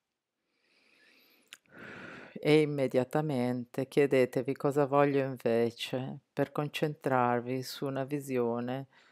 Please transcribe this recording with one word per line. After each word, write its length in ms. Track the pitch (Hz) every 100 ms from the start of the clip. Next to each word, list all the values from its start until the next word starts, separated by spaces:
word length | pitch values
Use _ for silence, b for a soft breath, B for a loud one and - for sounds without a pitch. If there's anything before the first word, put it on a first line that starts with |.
| _ _ _ _ _ B B B B B B B B B B B B B B B B B B
E 280 | - 151 156
immediatamente 1300 | 147 143 131 127 123 151 156 127 123 123 120 - 131
chiedetevi 680 | - 139 135 127 135 123
cosa 320 | 135 143 139 135
voglio 380 | 143 143 139
invece 960 | 135 127 120 117 117 - - 127 135 143 _
per 200 | - 139
concentrarvi 1080 | - 147 - 151 147 143 131 123 120 120 131
su 240 | 131 - 143
una 180 | 135
visione 840 | 135 147 139 127 120 117 123 131 135 b b